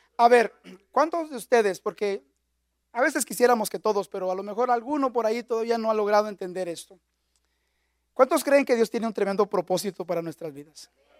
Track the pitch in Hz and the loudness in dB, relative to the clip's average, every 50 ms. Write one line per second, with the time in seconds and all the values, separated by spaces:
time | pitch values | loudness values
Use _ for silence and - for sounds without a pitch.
0 | _ _ _ - 233 240 247 240 220 - - _ - - - - _ _ - 254 | _ _ _ 4 6 8 8 6 6 4 -2 _ -20 -20 -20 -20 _ _ 0 2
1 | 302 320 339 339 320 311 277 233 - - 247 233 214 202 180 - - 214 170 - | 2 2 0 -4 -6 -6 -8 -10 -4 2 4 4 4 4 0 -4 -6 -10 -6 -4
2 | 208 202 196 - - _ _ _ _ _ _ _ _ _ _ _ _ _ - 233 | -4 -4 -4 -6 -8 _ _ _ _ _ _ _ _ _ _ _ _ _ -2 0
3 | 262 311 262 311 - - 208 - 247 240 247 226 214 - - 175 - 220 208 202 | 0 0 0 -2 -4 -4 -2 2 4 4 4 4 0 -4 -6 -4 -2 -2 0 0
4 | 190 - - 196 185 185 185 190 196 202 202 220 247 247 240 233 220 254 302 294 | -2 -6 -6 -6 -4 -4 -4 -6 -6 -8 -4 -4 -2 0 0 -2 -2 -4 -4 -2
5 | 269 254 220 240 226 214 220 240 233 - 233 226 226 233 233 226 220 220 220 214 | -2 -2 -2 -2 -2 -2 -2 -4 -4 -4 -4 -4 -2 -2 -2 -2 0 -2 0 0
6 | 208 202 208 208 214 214 202 - 190 180 175 190 185 170 165 156 - _ 190 175 | 0 2 2 2 2 0 -4 -10 -10 -10 -8 -8 -8 -8 -8 -12 -14 _ -20 _
7 | _ _ _ _ _ _ _ _ _ _ _ _ _ _ _ _ _ _ _ _ | _ _ _ _ _ _ _ _ _ _ _ _ _ _ _ _ _ _ _ _
8 | _ _ _ - 262 254 349 294 - 285 269 285 269 - 254 226 226 - - 233 | _ _ _ 2 2 4 2 0 0 2 2 2 2 2 0 0 0 0 -2 -4
9 | 214 226 - - 202 196 196 190 208 196 - 185 170 - 185 175 - 202 175 - | -4 -4 -4 -2 -2 -2 0 0 -2 0 -2 -4 -2 -2 -4 -4 -4 -6 -8 -8
10 | 180 165 175 - 165 165 294 - 170 160 135 143 147 160 151 - - - _ _ | -8 -6 -6 -6 -6 -8 -10 -12 -12 -14 -14 -14 -18 _ -20 -20 -20 -20 _ _
11 | _ _ _ | _ _ _